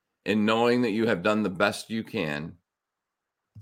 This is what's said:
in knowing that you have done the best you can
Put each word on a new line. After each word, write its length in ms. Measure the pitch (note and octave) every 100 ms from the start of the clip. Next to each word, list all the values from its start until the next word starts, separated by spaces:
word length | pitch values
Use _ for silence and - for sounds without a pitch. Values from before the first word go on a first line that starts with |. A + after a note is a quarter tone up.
| _ _ -
in 200 | G#2+ G#2+
knowing 360 | A2 A#2+ B2
that 100 | A#2+
you 140 | G#2+ A2+
have 160 | F#2+
done 200 | G2 G#2+
the 60 | G2+
best 400 | F#2 G2+ G#2 -
you 140 | A2
can 500 | G#2+ A2 D#2 D2 E2 F2+ _ _ _ _ _ _ _ _ _ -